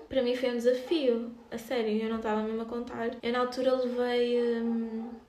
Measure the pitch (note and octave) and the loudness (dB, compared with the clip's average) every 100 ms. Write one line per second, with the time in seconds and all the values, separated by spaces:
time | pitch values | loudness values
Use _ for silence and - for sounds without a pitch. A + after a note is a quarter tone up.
0 | - C4 A#3+ B3+ B3+ A#3+ A#3+ B3+ - E4 | -4 0 2 2 0 2 2 2 2 2
1 | C4 A#3 A#3 - - A#3 - B3 A3 G#3+ | 4 2 -2 -10 -12 -10 -4 -2 0 0
2 | A3 A3+ A3 G#3+ A3 A3 A3+ A#3+ A#3+ A#3 | 0 -2 0 0 -2 -4 -4 -6 -6 -4
3 | A#3 - A#3 B3 B3 C4 C4 B3+ B3 B3 | -4 -4 -2 0 0 0 2 2 2 0
4 | B3 B3 A#3+ A#3+ A#3+ A#3 A#3 A#3 A3+ A3 | 2 2 2 2 2 2 0 0 -2 -6
5 | A#3 - | -8 -12